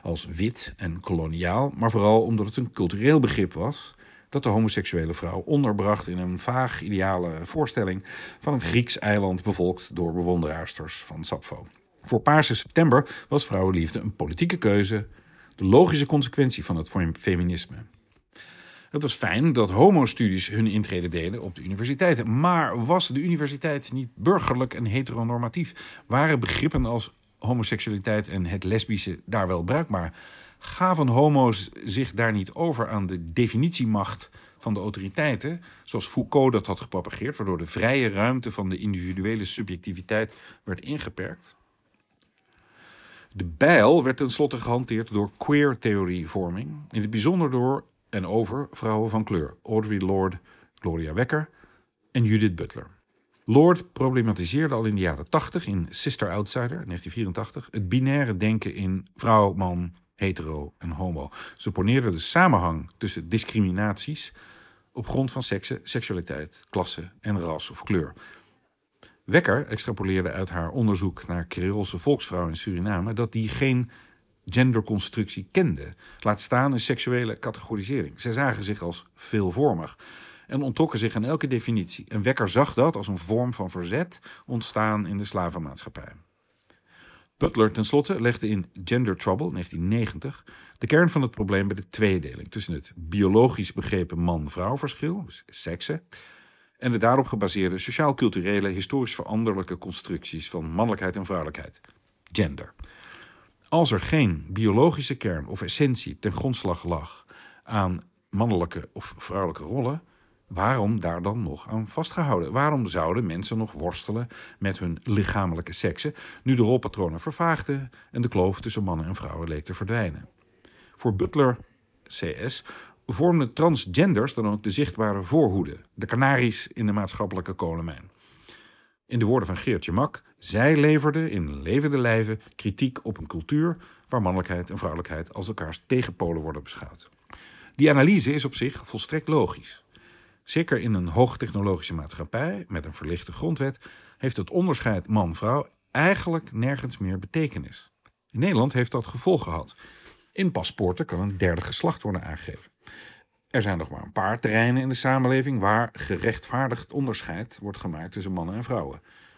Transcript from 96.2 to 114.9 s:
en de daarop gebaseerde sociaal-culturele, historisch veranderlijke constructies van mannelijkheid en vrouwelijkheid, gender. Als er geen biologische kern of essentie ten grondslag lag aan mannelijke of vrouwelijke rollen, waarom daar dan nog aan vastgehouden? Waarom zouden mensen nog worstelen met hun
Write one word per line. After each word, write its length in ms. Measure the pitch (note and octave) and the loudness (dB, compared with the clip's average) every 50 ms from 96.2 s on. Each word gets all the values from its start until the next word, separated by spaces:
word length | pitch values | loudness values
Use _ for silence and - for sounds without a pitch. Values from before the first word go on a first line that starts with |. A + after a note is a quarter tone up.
| - - - - - _ _ _ _ _ _ - | -20 -20 -20 -20 -20 _ _ _ _ _ _ -4
en 140 | - B2+ | -2 0
de 60 | A#2 G#2+ | 2 4
daarop 280 | A2 A#2 B2+ C3+ B2+ | 4 6 6 6 4
gebaseerde 520 | - - G#2+ G2+ F2+ - G#2 F#2+ F2+ F#2 F2+ | 2 0 -2 0 0 0 0 0 0 0 -2
sociaal-culturele, 880 | - - B2 - D#3 D3 C3 - B2+ G#2+ F#2 G2 F2 G2 G#2 G2+ G2 G2 | -6 -4 -2 0 2 2 2 4 2 2 2 0 -2 0 0 0 0 -2
historisch 460 | F#2 G2 F#2 - C#3+ C3+ B2 A#2+ - | -2 -4 -4 -2 -2 -2 -2 -2 -6
veranderlijke 640 | - - - A2 A2 A2+ A2+ F#2+ F#2+ F2+ E2 F2+ E2+ | -8 -6 -4 -2 0 0 0 0 -2 -2 -6 -8 -8
constructies 720 | - G2 E2+ - - - F2+ D#2+ - - - D#2+ - - | -8 -10 -10 -10 -8 -8 -8 -8 -8 -10 -12 -12 -10 -8
van 200 | - F2 D#2+ D#2 | -8 -8 -6 -4
mannelijkheid 460 | D#2+ F#2+ A2+ A#2+ G#2 - F#2+ F#2 F2 | 0 0 0 0 0 -2 -2 -4 -4
en 80 | G#2 F#2 | -4 -6
vrouwelijkheid, 560 | F2+ G2 F2 D2+ D2 D2 - D2 - - _ _ - - _ _ _ _ _ _ - | -4 -4 -4 -4 -6 -8 -12 -14 -16 -18 _ _ -20 -20 _ _ _ _ _ _ -6
gender. 400 | - - F#2+ D2+ C#2 C2+ - - - - - - - - - - - - - - - _ _ _ _ _ _ - | -2 -2 -2 -2 -2 -8 -12 -16 -16 -20 -20 -20 -20 -20 -20 -20 -20 -20 -20 -20 -20 _ _ _ _ _ _ 0
Als 240 | - E3 E3+ B2 | 4 4 4 4
er 80 | G#2+ F#2 | 2 0
geen 460 | - - - D#3 C3+ G2 E2+ D2 C#2+ D2+ | 0 2 4 4 4 4 2 0 -4 -6
biologische 640 | F#2 G2+ A2+ G#2 G2 A#2 C#3+ E3+ D#3 C#3+ C3 - C#3 | -2 2 4 4 6 8 6 6 4 2 -4 -6 -6
kern 320 | - - G#2 E2+ D#2 C2+ | -4 -4 -4 -4 -4 -6
of 160 | - F#2 - | -8 -8 -8
essentie 560 | F2+ E2 - - D3 C3+ B2 - - - - - | -6 -4 0 2 2 2 2 0 -4 -8 -8 -6
ten 140 | - G#2+ | -4 -4
grondslag 520 | - - - C3+ A#2+ - - G2 F2 - - | -2 -2 -2 -2 -2 -2 -2 -4 -4 -4 -4
lag 420 | F2 F2 D2+ D#2 - - - - - - - - - - - | -4 -4 -4 -6 -10 -16 -20 -20 -20 -20 -20 -20 -20 -20 -20
aan 400 | _ - A#2 G#2+ F#2+ F2+ F2+ - - _ _ _ _ _ | _ -4 -2 0 0 0 -2 -4 -6 _ _ _ _ _
mannelijke 580 | - G2 A2+ A#2+ G#2+ F2 E2+ E2+ - F2 - - | -2 0 2 2 2 2 0 -2 -4 -8 -10 -12
of 220 | - G#2+ - - - | -12 -14 -14 -14 -14
vrouwelijke 460 | E2+ - - F2+ G2 F#2+ E2 D#2 - | -14 -12 -6 -4 -2 -2 -2 -4 -6
rollen, 400 | D2+ D#2 A2 C#3 A#2+ B2+ D3 E3 - _ _ _ _ _ _ _ _ | -8 -6 -4 -2 -2 -2 -2 -6 -8 _ _ _ _ _ _ _ _
waarom 540 | - F#2 F2+ F#2+ A2+ C3+ B2 G2+ G#2 A#2 G#2 | -10 -4 0 0 2 2 2 2 2 0 0
daar 220 | E2+ E2+ E2+ F2 | 0 -2 -2 -2
dan 200 | F2 G2+ G#2+ A#2+ | -2 -4 -4 -4
nog 260 | G#2+ D2 C#2+ - - - | -4 -6 -6 -8 -10 -6
aan 200 | A2 A2 A2 - | -6 -6 -6 -6
vastgehouden? 640 | - D#3 D#3+ - - F3 D#3+ C#3 A2+ F2+ E2 D2 | -6 -6 -6 -4 -2 -2 0 0 0 0 0 0
Waarom 340 | G#2 C3 C#3+ D3+ D3+ C3+ A2+ | 0 0 2 2 2 0 0
zouden 400 | F2 - F2+ D#2+ E2 F2+ B2 A#2 | -2 -2 0 0 0 0 0 -2
mensen 320 | F2 D#2+ F2 G2 - A2+ A2 | -2 -2 -4 -4 -4 -2 -2
nog 140 | A2 G#2+ | -4 -4
worstelen 560 | - D2 D#2+ F2 E2+ - - - G#2 A#2 A#2+ A#2+ - - - - - - | -6 -6 -6 -6 -6 -6 -6 -6 -6 -6 -6 -8 -12 -18 -20 -18 -10 -6
met 200 | - G2 F#2 - | -4 -4 -4 -4
hun 200 | F#2 F2 | -4 -6